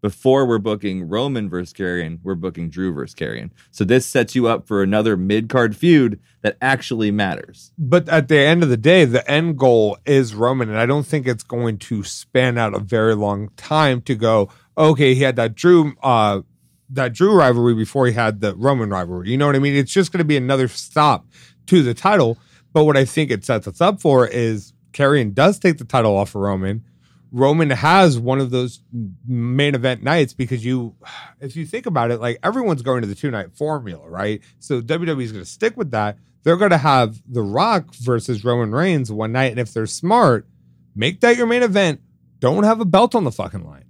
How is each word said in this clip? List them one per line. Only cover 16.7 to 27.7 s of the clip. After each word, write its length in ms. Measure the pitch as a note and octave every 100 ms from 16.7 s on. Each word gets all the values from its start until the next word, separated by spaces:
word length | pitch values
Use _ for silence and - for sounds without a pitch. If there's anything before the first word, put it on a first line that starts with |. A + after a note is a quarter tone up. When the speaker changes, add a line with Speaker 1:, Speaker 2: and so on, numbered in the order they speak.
| _ _
Speaker 2:
that 220 | C3+ B2+
Drew 220 | A2+ F#3+
rivalry 400 | G3+ C3+ A#2+ A#2+
before 320 | A2+ A2 C#3 B2+
he 60 |
had 280 | A2+ A2+ G#2
the 140 | G#2 F2+
Roman 340 | B2+ C#3 G#2+
rivalry. 400 | F#2+ F2 F2+ F2+
You 80 | C3
know 80 | C#3+
what 100 | C#3
I 40 |
mean? 140 | C#3
It's 180 | C#3+ B2+
just 180 | F#3+ F3
gonna 140 | F3+
be 120 | D#3+ D3
another 320 | B2+ C3+ B2+
stop 580 | - - - D3+ A#2 _ _ - _ -
to 160 | F#3
the 120 | B2+
title. 440 | A#2 F#3+ G#3 A#2+ A#2 _ _ _
But 120 | D#3
what 120 | D3+ C#3
I 80 |
think 260 | C3 - D3+
it 140 | G#2+
sets 240 | - A2+ G2
us 120 | -
up 200 | F3 G3+
for 260 | D#3 C3+ A#2+
is 460 | B2 A#2 G#2+ - _ _
Karrion 400 | - C#3 C#3+ A2
does 260 | G2 D#3+ G#3
take 200 | F#3 D#3
the 60 |
title 320 | A#2+ C3 A2+ G2
off 180 | G2
of 80 | G#2
Roman. 420 | G2+ F#2+ F#2+ A2 - _ _ _ _
Roman 400 | A#2+ C3+ D#3 D#3